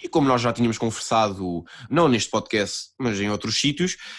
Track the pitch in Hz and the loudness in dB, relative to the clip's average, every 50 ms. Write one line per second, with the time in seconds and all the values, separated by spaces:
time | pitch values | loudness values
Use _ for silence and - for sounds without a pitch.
0 | - 175 - 165 143 135 127 120 117 120 107 120 120 113 110 - 120 113 107 - | -6 0 2 4 4 4 4 2 2 0 0 2 2 0 0 0 -2 -4 -4 -4
1 | - - 120 110 110 104 95 95 92 90 87 82 85 - - - 127 - 139 165 | -2 0 2 2 2 2 0 -4 -4 -4 -4 -6 -8 -10 -18 -16 -8 -2 2 4
2 | 165 139 120 104 - - - 107 - - 113 107 98 95 - - - - _ - | 4 4 4 2 0 0 -2 -4 -2 -2 -2 -2 -2 -2 -4 -10 -12 -12 _ -4
3 | 131 117 104 98 101 104 104 101 - 110 113 - - 147 143 - 175 185 - - | -4 -2 -2 -2 -2 -2 -2 -4 -4 -4 -2 0 0 0 0 0 -2 -2 -4 -6
4 | - - - | -14 -18 -18